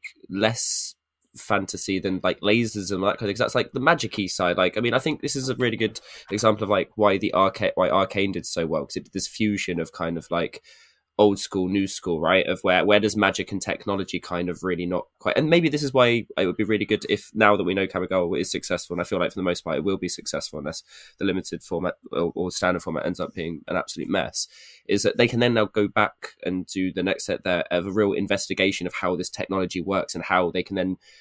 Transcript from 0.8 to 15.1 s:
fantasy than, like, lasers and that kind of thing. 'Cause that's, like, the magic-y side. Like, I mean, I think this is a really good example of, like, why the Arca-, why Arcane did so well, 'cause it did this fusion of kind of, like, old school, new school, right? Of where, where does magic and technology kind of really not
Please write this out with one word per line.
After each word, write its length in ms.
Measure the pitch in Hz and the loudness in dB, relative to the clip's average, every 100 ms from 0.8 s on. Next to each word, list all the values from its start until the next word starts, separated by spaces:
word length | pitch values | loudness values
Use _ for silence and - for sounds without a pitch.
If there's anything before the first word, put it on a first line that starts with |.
| - - _ _ _ - | -6 -12 _ _ _ -12
fantasy 600 | - 101 95 92 - 95 | -2 -2 -2 -6 -2 -2
than, 200 | 95 92 | 0 0
like, 160 | 92 - | 0 0
lasers 500 | 101 117 113 104 92 | 2 2 2 -2 -4
and 100 | 95 | 0
that 140 | 98 - | 0 0
kind 40 | |
of 60 | 104 | -2
thing. 60 | |
'Cause 60 | 104 | 0
that's, 160 | 113 127 | 0 0
like, 160 | - | -2
the 80 | 131 | 0
magic-y 460 | 143 170 110 - 92 | 2 2 0 -4 -4
side. 300 | - 90 87 | 0 2 4
Like, 200 | 92 107 | 2 2
I 40 | |
mean, 120 | 120 | 0
I 60 | 123 | 2
think 220 | 160 147 | 0 -2
this 140 | 143 139 | -4 -4
is 120 | 131 | -2
a 60 | 127 | 0
really 220 | 120 - | 0 0
good 220 | 107 - - - - | -2 -2 -18 -18 -6
example 340 | 104 113 104 | 0 2 2
of, 60 | 101 | 2
like, 220 | 98 - - | 2 0 2
why 220 | 104 98 | 4 4
the 140 | 104 | 2
Arca-, 380 | 92 95 - 95 - | 4 2 2 -2 2
why 140 | 92 | 2
Arcane 420 | 92 95 101 98 | 2 2 0 0
did 120 | 87 - | -2 -6
so 200 | - 82 | -4 -2
well, 180 | 78 71 | -2 -4
'cause 120 | - | -8
it 80 | - | -8
did 80 | |
this 140 | 95 - | -6 -6
fusion 520 | - 107 101 - 85 | 0 0 0 -2 -4
of 120 | 80 | -4
kind 240 | - 82 82 | -4 -4 -4
of, 100 | - | -4
like, 320 | 85 82 - - - _ _ _ - | -2 -4 -6 -20 -20 _ _ _ 4
old 200 | 104 98 | 4 4
school, 300 | - 98 92 | -2 -2 0
new 180 | 98 95 | 0 0
school, 320 | - 92 80 | -4 -2 0
right? 280 | 80 92 - | 4 4 4
Of 140 | 90 | 0
where, 200 | 95 90 | 2 4
where 160 | 92 104 | 6 4
does 160 | 104 107 | 4 2
magic 360 | 98 98 92 | 2 2 -4
and 100 | 98 | -6
technology 580 | - - 104 98 92 90 | -4 -6 -2 -4 -4 -6
kind 300 | - 87 87 | -4 -4 -4
of 140 | 85 | -4
really 240 | 92 87 90 | -4 -2 -2
not 180 | 90 - | -4 -6